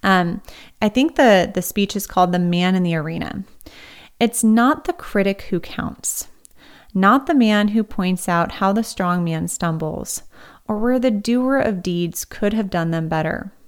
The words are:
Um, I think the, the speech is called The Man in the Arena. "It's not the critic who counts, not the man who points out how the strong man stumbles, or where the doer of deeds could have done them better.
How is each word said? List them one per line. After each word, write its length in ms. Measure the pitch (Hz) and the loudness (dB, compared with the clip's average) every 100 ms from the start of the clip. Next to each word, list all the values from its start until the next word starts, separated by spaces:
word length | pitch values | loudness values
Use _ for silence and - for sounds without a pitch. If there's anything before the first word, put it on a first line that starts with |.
Um, 400 | 190 190 175 185 - - - _ | 2 2 2 -4 -12 -20 -20 _
I 80 | 208 | 0
think 260 | 226 294 - | 2 0 4
the, 340 | 262 196 185 | 6 6 4
the 80 | 196 | -2
speech 340 | 180 - 202 208 | -4 -2 -2 -4
is 120 | - | -4
called 260 | - 180 | 2 2
The 60 | 180 | 2
Man 360 | 175 175 180 185 | 0 2 2 2
in 80 | |
the 120 | 180 165 | 0 -2
Arena. 500 | 156 165 - - 190 - - - - - - _ | -4 -8 -8 -10 -12 -16 -20 -20 -20 -20 -20 _
"It's 240 | 226 - | -2 2
not 400 | 220 226 240 302 | 2 4 4 2
the 100 | - | -2
critic 500 | - - 208 196 196 | -8 -4 0 0 -2
who 180 | - 180 | -4 -6
counts, 680 | - - - - - - - - _ - - - - | -6 -8 -8 -8 -8 -8 -10 -18 _ -20 -20 -20 -6
not 320 | 190 196 262 277 | 2 4 4 4
the 80 | |
man 360 | 311 226 208 208 | 2 4 4 2
who 140 | 214 214 | 0 -2
points 420 | - 185 185 - | -2 -2 -2 0
out 260 | 170 170 | 0 0
how 200 | - 190 | 0 0
the 100 | 202 | 0
strong 400 | 220 - 180 175 | -2 -4 -2 0
man 240 | 170 160 170 | -2 -2 -4
stumbles, 760 | - 175 160 156 - - - - - - - _ | -4 -4 -2 -4 -6 -8 -10 -12 -20 -20 -20 _
or 100 | 214 | -2
where 220 | 226 254 | 0 2
the 120 | 254 | 2
doer 460 | 214 208 240 254 269 | 0 0 0 2 0
of 240 | - 190 | 0 -2
deeds 420 | 180 175 170 - - | -4 -2 -4 -6 -12
could 280 | - 208 | -4 -2
have 160 | 220 202 | -2 -2
done 220 | 180 165 | -2 -2
them 160 | 165 160 | -2 -2
better. 460 | 160 156 - 196 - | -2 -2 -4 -8 -16